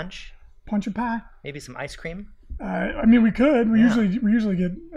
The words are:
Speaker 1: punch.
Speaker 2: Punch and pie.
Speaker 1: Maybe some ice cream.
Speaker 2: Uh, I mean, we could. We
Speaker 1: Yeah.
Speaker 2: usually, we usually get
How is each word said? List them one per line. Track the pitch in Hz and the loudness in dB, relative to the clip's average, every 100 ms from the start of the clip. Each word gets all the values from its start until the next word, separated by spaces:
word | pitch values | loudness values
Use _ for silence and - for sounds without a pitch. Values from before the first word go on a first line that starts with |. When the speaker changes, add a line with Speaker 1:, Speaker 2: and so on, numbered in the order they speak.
Speaker 1:
punch. | 180 - - - - - - | -6 -12 -18 -20 -20 -20 -6
Speaker 2:
Punch | 208 214 | -4 -4
and | 208 | -4
pie. | 240 226 - - | -4 -6 -10 -16
Speaker 1:
Maybe | 143 143 | -14 -14
some | 127 123 | -14 -12
ice | 143 - | -12 -10
cream. | 165 180 208 - - - | -12 -12 -16 -20 -16 -10
Speaker 2:
Uh, | 208 | -6
I | 185 196 - 226 | -4 -4 2 4
mean, | 240 | 6
we | 226 | 4
could. | - 277 254 220 | 4 4 4 4
We | 220 | 4
Speaker 1:
Yeah. | 233 | 4
Speaker 2:
usually, | 233 208 220 | 4 2 0
we | 208 | 0
usually | 226 214 185 | 2 0 0
get | 180 247 - | -2 -4 -12